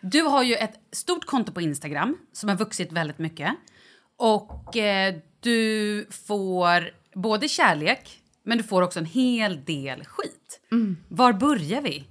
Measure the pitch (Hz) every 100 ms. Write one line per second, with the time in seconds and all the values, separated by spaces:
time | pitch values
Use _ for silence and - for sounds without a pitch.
0 | 190 285 320 277 254 226 214 - _ -
1 | - 359 - 262 214 - 170 143 151 147
2 | 190 330 - - 214 190 214 - 180 170
3 | 156 147 160 160 147 302 _ _ - _
4 | _ _ 233 214 208 - - 233 208 196
5 | 190 175 - _ 240 233 220 214 208 208
6 | - - - 208 190 180 175 175 170 -
7 | _ - 220 214 294 - 277 156 151 247
8 | - - _ _ - 233 220 190 180 180
9 | 160 254 254 240 214 170 139 151 135 127
10 | - - 311 - _ - _ 233 214 170
11 | - 165 254 202 269 277 147 226 285 147
12 | 139